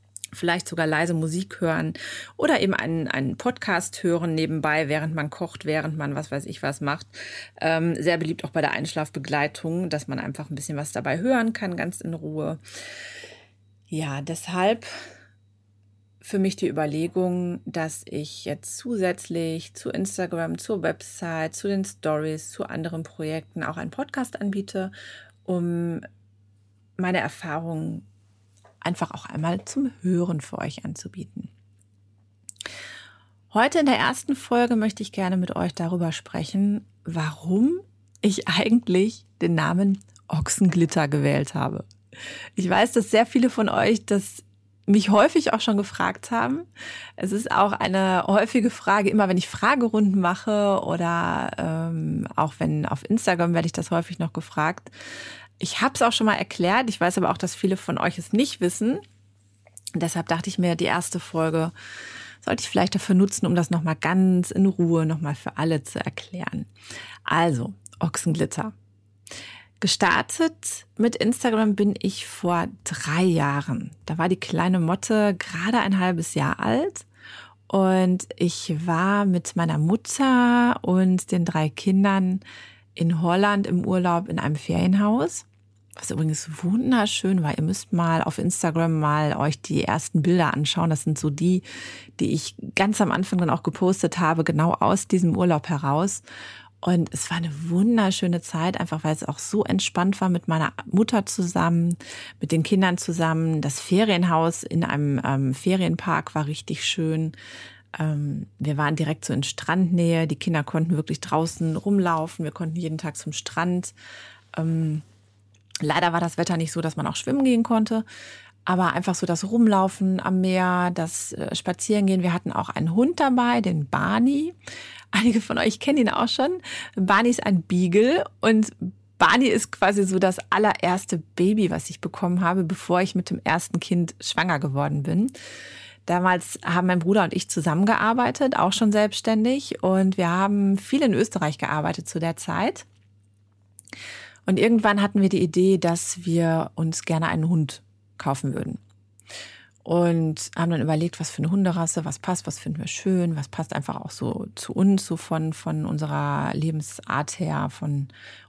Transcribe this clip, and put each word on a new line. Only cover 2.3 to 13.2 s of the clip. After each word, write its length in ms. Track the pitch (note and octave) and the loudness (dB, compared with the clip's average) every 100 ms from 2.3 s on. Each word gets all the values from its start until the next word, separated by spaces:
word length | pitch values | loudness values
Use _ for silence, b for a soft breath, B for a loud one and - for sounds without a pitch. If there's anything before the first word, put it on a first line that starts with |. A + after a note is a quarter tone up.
| - | -2
oder 220 | D4+ C#4 | 2 2
eben 160 | F#3+ - | 2 0
einen, 320 | D3+ E3 D#3 | -2 -2 -2
einen 300 | - C3+ - | -2 -2 -2
Podcast 680 | B3 B3 - F3 - - | -4 -4 -2 -2 -2 -4
hören 320 | F3 E3+ E3+ D#3+ | 0 0 0 -2
nebenbei, 520 | D#3+ D#3 D#3 D#3 C#3+ | -2 -2 0 0 0
während 280 | D3+ D#3+ D#3+ | -2 -2 -4
man 160 | D3 | -6
kocht, 340 | - E3+ - D3+ | -6 -10 -6 -4
während 320 | D#3 D3+ D#3 | -2 -2 -6
man 160 | C#3+ | -4
was 160 | C#3 C#3 | -6 -6
weiß 160 | C#3 C3+ | -8 -8
ich 160 | - | -6
was 200 | C#3 C#3 | -6 -4
macht. 260 | C#3+ D3+ - B B B B - | -4 -4 -8 B B B B -4
Ähm, 360 | D#3+ D#3+ E3+ - | 0 2 0 0
sehr 220 | D#3+ E3+ | 0 0
beliebt 260 | D#3 - | -2 -4
auch 80 | D#3 | -4
bei 100 | E3 | -2
der 100 | D3+ | 0
Einschlafbegleitung, 1160 | - D3+ D#3 D3+ D3+ C3 C#3+ D3+ - D#3+ E3+ F3+ | -2 -4 -6 -6 -8 -4 -2 -2 -4 -4 -4 -2
dass 180 | D3+ C#3 | -4 -6
man 120 | C3+ | -8
einfach 320 | - C#3 D3+ | -6 -10 -10
ein 40 | D3 | -10
bisschen 220 | D3 C#3+ | -8 -8
was 140 | D3 | -6
dabei 260 | B2 C#3 D#3 | -6 -4 -2
hören 360 | A#3+ B3+ A3+ | 0 2 0
kann, 220 | A3+ G3 F3 | -2 -6 -4
ganz 260 | F3 - | -6 -6
in 120 | E3 | -8
Ruhe. 460 | E3 D3+ D3+ D#3 E3 B B B B B B | -8 -8 -6 -6 -6 B B B B B B